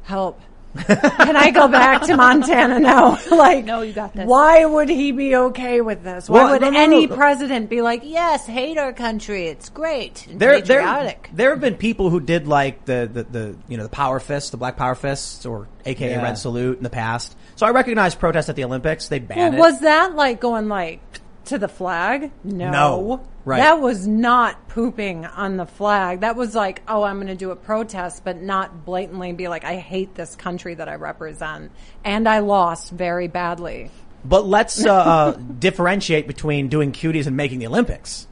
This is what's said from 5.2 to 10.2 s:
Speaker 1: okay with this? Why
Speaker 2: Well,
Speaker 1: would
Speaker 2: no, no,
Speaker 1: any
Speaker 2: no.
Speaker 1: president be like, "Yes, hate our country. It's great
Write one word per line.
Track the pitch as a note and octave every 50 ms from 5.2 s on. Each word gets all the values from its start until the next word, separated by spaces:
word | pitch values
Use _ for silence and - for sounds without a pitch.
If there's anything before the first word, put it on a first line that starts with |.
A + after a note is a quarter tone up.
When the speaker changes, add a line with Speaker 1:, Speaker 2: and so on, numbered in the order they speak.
| C#4 C4+ C4
Speaker 1:
okay | B3+ B3+ B3+ B3 B3 B3+ B3 A#3+ A#3+
with | A#3 A3 G#3 F3
this? | E3+ F#3 F3+ F3 - -
Why | G#3+ A#3 C4
Speaker 2:
Well, | C#4 C#4
Speaker 1:
would | B3+
Speaker 2:
no, | C4 C#4
no, | C#4+ D4
Speaker 1:
any | D4+ D#4+ D#4+ D#4+ D#4
Speaker 2:
no. | C4 -
Speaker 1:
president | B3+ C#4+ C#4+ C#4+ B3+ C#4+ C4 C4+ A#3 A3 G#3+
be | A#3 A#3+
like, | A#3 A#3 A#3 A#3+ A#3
"Yes, | D4 D#4+ E4 E4+ E4+ D4+ C#4 -
hate | - A3+ B3+ B3+ D#4 D#4+
our | D#4 C#4+ C4 A#3+
country. | B3 A#3+ A3+ A3 G#3 - G#3 G#3 F#3+ F3
It's | D#3+ D3+ - -
great | - - - D#4 E4 D#4 B3+ G3 - - -